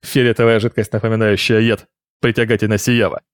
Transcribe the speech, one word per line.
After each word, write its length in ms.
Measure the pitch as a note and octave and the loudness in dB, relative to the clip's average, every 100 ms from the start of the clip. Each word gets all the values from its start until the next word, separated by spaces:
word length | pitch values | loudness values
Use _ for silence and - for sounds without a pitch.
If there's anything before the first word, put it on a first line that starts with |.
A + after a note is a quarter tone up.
Фиолетовая 560 | - C#3 B2 A2+ A#2 A2+ | -2 0 0 2 2 2
жидкость, 320 | A2+ - G#2 | 0 -4 -4
напоминающая 680 | A2 A2+ A2 G#2+ G2 - A2 | -4 -2 0 0 0 0 0
яд, 280 | A2+ G#2+ - _ _ _ | 2 -2 -8 _ _ _
притягательно 580 | A#2+ A2+ A2+ A2+ G#2+ G#2 | -2 0 0 0 0 -2
сияла. 440 | - A#2+ G2 - _ | 0 0 0 -4 _